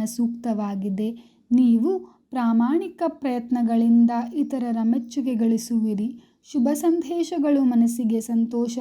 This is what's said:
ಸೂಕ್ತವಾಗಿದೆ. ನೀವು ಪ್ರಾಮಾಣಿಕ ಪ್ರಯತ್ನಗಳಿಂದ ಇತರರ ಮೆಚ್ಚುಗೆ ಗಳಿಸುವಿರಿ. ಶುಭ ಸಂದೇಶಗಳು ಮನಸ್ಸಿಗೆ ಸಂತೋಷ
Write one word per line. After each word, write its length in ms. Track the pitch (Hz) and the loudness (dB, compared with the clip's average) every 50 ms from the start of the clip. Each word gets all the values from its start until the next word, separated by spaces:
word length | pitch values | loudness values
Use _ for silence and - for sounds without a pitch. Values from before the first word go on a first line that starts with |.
| 220 | 0
ಸೂಕ್ತವಾಗಿದೆ. 1040 | 226 - 240 233 233 - - - 233 214 208 208 202 202 196 196 208 190 202 214 226 233 - - _ _ _ _ - | -6 -4 -4 -4 -4 -4 -6 -6 -4 -4 -4 -4 -6 -6 -6 -4 -4 -4 -4 -4 -6 -6 -10 -18 _ _ _ _ 0
ನೀವು 680 | 240 254 254 240 226 220 247 349 381 370 - - _ _ _ _ | 2 4 6 6 4 4 2 0 0 -2 -4 -12 _ _ _ _
ಪ್ರಾಮಾಣಿಕ 720 | 254 254 233 233 226 226 233 254 302 359 392 349 - - 339 320 | -6 -2 0 2 2 2 2 4 2 0 -2 -4 -6 -4 -4 -4
ಪ್ರಯತ್ನಗಳಿಂದ 1040 | 320 - 277 262 247 240 233 - 247 240 233 226 233 233 233 233 233 233 233 233 240 233 233 - - | -4 -4 -6 -4 -4 -4 -4 -2 -2 0 0 2 2 2 4 6 6 6 6 4 4 0 -4 -4 -4
ಇತರರ 420 | 294 285 285 277 254 247 240 226 226 | -4 -4 -2 -2 -4 -4 -4 -2 -2
ಮೆಚ್ಚುಗೆ 520 | 220 226 233 285 - - - 285 240 262 240 | 0 0 0 0 -4 -6 -6 -4 -4 -2 -2
ಗಳಿಸುವಿರಿ. 880 | 214 233 226 226 220 - - 233 226 220 220 208 196 214 247 - - - _ _ _ _ - | 0 2 2 0 0 -2 -2 -2 -2 0 0 -2 -2 -4 -6 -8 -12 -20 _ _ _ _ -6
ಶುಭ 160 | - 285 233 277 302 | -2 0 0 2 0
ಸಂದೇಶಗಳು 920 | 294 349 339 330 349 - 269 339 349 330 320 359 302 285 294 285 277 269 | 2 2 2 2 0 -2 -4 -4 -4 -4 -2 -2 -2 2 2 2 4 2
ಮನಸ್ಸಿಗೆ 560 | 247 240 233 233 233 - 247 240 220 226 226 | 2 4 4 4 2 2 -2 -2 -2 -2 -2
ಸಂತೋಷ 580 | 220 - 233 226 226 233 240 233 240 233 233 247 | -4 -2 -2 -2 -2 0 -2 -4 -4 -4 -4 -6